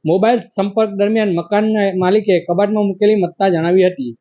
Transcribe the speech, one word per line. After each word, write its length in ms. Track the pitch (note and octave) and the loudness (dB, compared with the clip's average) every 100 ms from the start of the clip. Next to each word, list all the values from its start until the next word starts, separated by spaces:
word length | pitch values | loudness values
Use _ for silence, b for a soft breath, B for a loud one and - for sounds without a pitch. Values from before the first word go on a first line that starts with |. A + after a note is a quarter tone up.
| D#3 | 0
મોબાઈલ 340 | F#3 A3 B3 - | 0 2 0 -4
સંપર્ક 400 | - G3 G#3 G#3+ | -6 -4 -2 -2
દરમિયાન 460 | G3 G3+ A3 G#3 E3+ | -2 0 0 0 -2
મકાન 300 | E3 G#3 A3 G#3+ G3 F#3 | -2 -2 0 0 0 0
માલિકે 380 | F3+ G#3+ G#3 F3 | 0 0 2 0
કબાટમાં 460 | - F3 G3+ G#3+ G3+ | 0 -2 0 0 -2
મૂકેલી 300 | F#3+ G#3 G#3+ | 0 0 2
મત્તા 340 | E3+ - G3 | -2 -2 0
જણાવી 360 | E3+ E3+ F#3 F#3 | 0 2 2 2
હતી. 280 | F#3 B2 A#2 | 0 -10 -12